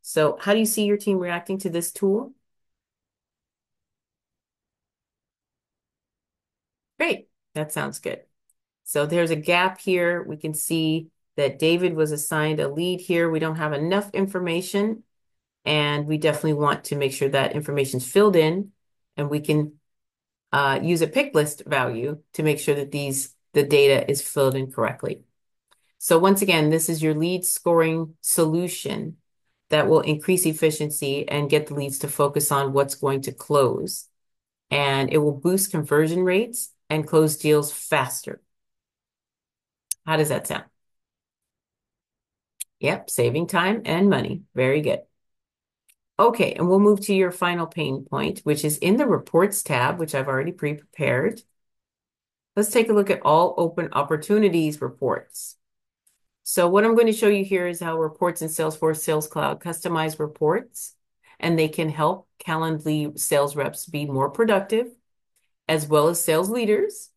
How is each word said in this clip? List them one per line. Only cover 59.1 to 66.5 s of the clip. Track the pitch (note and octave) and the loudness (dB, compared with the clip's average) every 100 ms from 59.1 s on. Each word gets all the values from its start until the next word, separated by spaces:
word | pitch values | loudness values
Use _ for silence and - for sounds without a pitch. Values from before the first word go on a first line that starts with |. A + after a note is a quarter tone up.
| D3+ D3+ | -2 -2
Cloud | D#3 C#3+ D3 | -4 -4 -4
customize | F3 E3 F3 E3 D#3 D#3 | -8 -8 -4 -2 -2 -4
reports, | D3+ D3+ D3+ F#3+ B3+ - - _ _ _ _ _ | -8 -2 0 0 -4 -16 -16 _ _ _ _ _
and | E3+ E3 | 0 2
they | D#3 | 0
can | D#3+ D#3+ | 0 -4
help | D3+ D3+ F#3+ _ _ | 0 0 -2 _ _
Calendly | - D#3+ D#3+ D#3 D3+ D3+ D3 - | -6 -4 -2 -4 -2 -2 -2 -6
sales | - D3 C#3+ D3 | 0 2 2 -2
reps | C3+ - - | -6 -6 -10
be | D3+ D3 | -8 -4
more | C3+ C#3 | -2 -2
productive, | - A3+ G3 G3 A3 B3 _ _ _ _ _ _ _ - | 0 2 2 2 -2 -2 _ _ _ _ _ _ _ -4
as | D#3+ D3 | -2 2
well | D3+ D#3 | 4 4
as | E3+ | 2
sales | - D#3+ F#3+ | 0 0 0